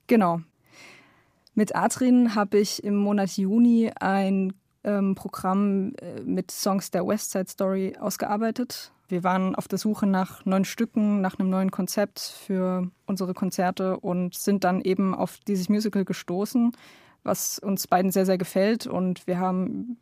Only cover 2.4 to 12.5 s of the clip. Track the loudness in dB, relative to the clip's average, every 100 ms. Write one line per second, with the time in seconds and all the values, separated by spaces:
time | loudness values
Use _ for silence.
2.4 | 2 2 2 -2 -2 0 2 2 0 0
3.4 | 2 6 6 6 2 0 0 2 2 2
4.4 | 0 -4 _ _ -2 0 0 -2 -6 -6
5.4 | 0 2 2 2 -2 -6 -12 -10 -4 -4
6.4 | -4 -4 0 0 -2 -2 -2 -2 -2 -4
7.4 | -4 -2 -2 0 -4 -4 -6 -4 -2 -2
8.4 | -2 -4 -6 -10 -16 _ -6 -4 0 0
9.4 | 0 -2 -4 -2 -2 0 2 2 0 -4
10.4 | 0 0 0 -2 -2 0 2 2 0 0
11.4 | 0 2 0 -2 -2 0 -2 -4 -12 -10
12.4 | -4